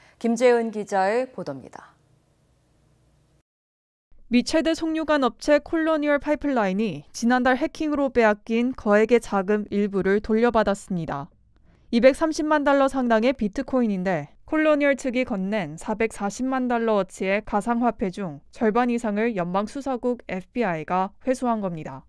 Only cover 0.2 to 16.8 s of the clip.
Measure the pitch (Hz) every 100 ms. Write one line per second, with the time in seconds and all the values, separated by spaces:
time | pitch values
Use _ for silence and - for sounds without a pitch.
0.2 | 233 226 254 240 226 214 208 196 190 226
1.2 | 254 220 165 135 - - - _ _ _
2.2 | _ _ _ _ _ _ _ _ _ _
3.2 | _ _ _ _ _ _ _ _ _ -
4.2 | - 240 240 320 320 320 320 320 311 302
5.2 | 247 - - 294 294 330 320 311 294 285
6.2 | 294 302 285 254 202 190 226 147 - -
7.2 | 226 254 254 254 320 - 311 294 277 254
8.2 | 220 208 - 226 240 254 208 208 220 233
9.2 | - 202 185 214 208 202 202 196 185 202
10.2 | 208 220 240 233 208 196 - 180 165 143
11.2 | 139 _ _ _ _ _ - 233 254 277
12.2 | 320 311 311 302 285 277 269 269 247 220
13.2 | 233 277 208 233 269 262 233 190 180 170
14.2 | 147 - - 311 311 302 285 269 269 240
15.2 | 254 202 190 214 160 160 - 208 226 -
16.2 | 202 - 254 262 254 240